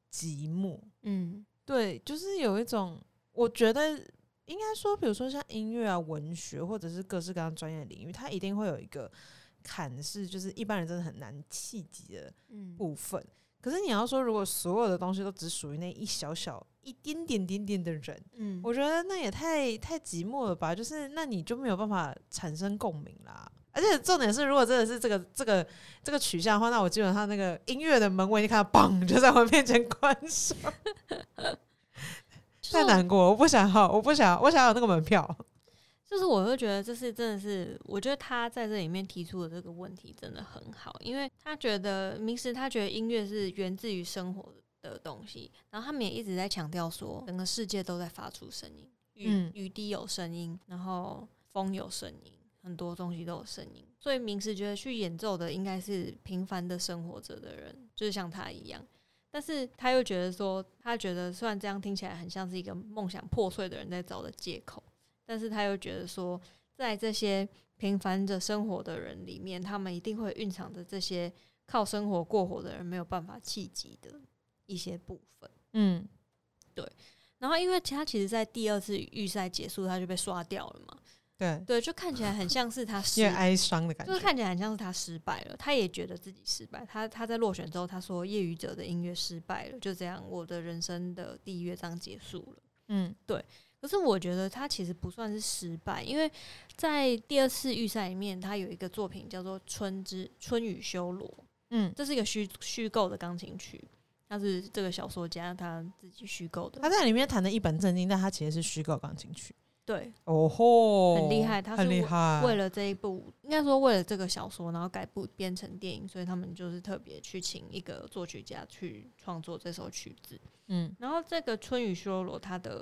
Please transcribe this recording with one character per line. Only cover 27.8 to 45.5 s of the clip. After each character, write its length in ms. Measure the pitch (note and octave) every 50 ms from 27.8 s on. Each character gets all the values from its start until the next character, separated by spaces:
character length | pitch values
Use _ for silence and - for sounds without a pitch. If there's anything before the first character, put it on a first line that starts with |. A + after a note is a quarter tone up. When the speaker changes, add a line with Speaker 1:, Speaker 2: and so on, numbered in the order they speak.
| D#4 D#4+ D4 A#3+
Speaker 1:
的 120 | G#3+ G3+
门 200 | F#3+ F#3 F#3+ F#3+
我 80 | G#3+ G#3+
已 40 |
经 80 | G#3 G#3+
看 120 | A3+ G#3+
到 80 | G3+ G3
砰 380 | - A3+ G3+ F#3 F#3+ F#3 F3+ F3+
就 140 | - B3+
在 100 | B3+ B3+
我 140 | - B3+ A#3
面 200 | A#3 - D#4 C4+
前 160 | A#3+ B3 A#3+ A#3+ A#3
关 260 | - - - C#4+ C4+ C4+ C#4+ D#4+
上。 280 | - - - - D#4 -
<laughs> 80 | - - - - - A4 G4+ - - - - - - - _ - - - - - _ _ _ _ _ _ _ - - - - - - _ - - - _ _ _
Speaker 2:
就 80 | - -
是 80 | - -
Speaker 1:
太 60 | G4+
难 200 | F#4+ G#3 F#3 F3+
过， 240 | F3+ F#3+ G3 F3+ F3
我 60 | G#3
不 100 | G#3+ C#4
想 240 | E4 C#4 A#3 G3 G3+ F#3
要， 180 | G#3+ G3+ F3+
我 100 | - G#3+
不 120 | G3+ C4 D4+
想 220 | D4 B3 F#3+ F3
要， 60 | -
我 80 | - C#4+
想 120 | E4 D4
要 80 | B3+ A#3+
有 40 | G#3+
那 60 | B3
个 80 | A#3+ A3
门 160 | F3+ E3 D#3+
票。 340 | - G#3+ G3 D3+ - F3 - - - _ _ _ _ _ _ _ _ _ _ _
Speaker 2:
就 120 | _ G4+ G4
是 80 | F#4
我 200 | F#4 C4 G3 F#3
会 100 | G#3+ B3+
觉 100 | B3+ A#3+
得 160 | G#3+ G3 G3
这 140 | G3+ A#3 A#3+
是 160 | A#3 B3 B3
真 220 | A3 A3+ A#3+ A3+ G#3+
的 60 | G3
是， 380 | G3 G#3 G3+ F#3+ F3 - - - -
我 160 | - - G3
觉 100 | G3+ B3+
得 60 | C#4
他 320 | C#4 - - C4 A#3+ A#3 A#3
在 200 | A#3 B3+ A#3 G#3+
这 100 | G#3+ G#3
里 100 | F3 D#3+
面 180 | F3 F#3+ G3
提 200 | F#3+ - F3 F3
出 160 | E3+ - F#3
的 80 | F3 D#3+
这 120 | E3 F3
个 100 | F3+ E3+
问 220 | E3+ E3+ F3+ F#3+ F#3
题 220 | F#3 - F#3 - -
真 140 | - - -
的 80 | -
很 300 | G3+ - - - - -
好， 240 | G#3+ - - - - -
因 160 | - - B3 C4+
为 120 | C#4 C4+ - _ _
他 120 | D#4 D4+
觉 220 | D4 - A#3+ G#3 G3+
得， 400 | F#3 G3+ G3 F#3+ F#3+ F#3+ - -
明 200 | A3 A3 A#3+ A#3+
时 160 | - B3+ A#3+
他 160 | B3+ C4 C4+
觉 100 | B3+ A#3
得 100 | G3+ G3
音 200 | - A3 A3 A3+
乐 180 | A#3 A3+ G#3 G3
是 220 | G#3 G#3+ G3+ F#3+
源 240 | F#3 - F#3+ F#3 F#3+
自 180 | G3 - A3+ G3+
于 100 | F3+ E3+
生 300 | E3+ - G3 F3+ F3+ F#3
活 200 | G3 - - - - _ _ _ _
的 160 | - C#3 G#2+ -
东 260 | - D#3+ C3+ G#2+ - G#3
西， 240 | - - - -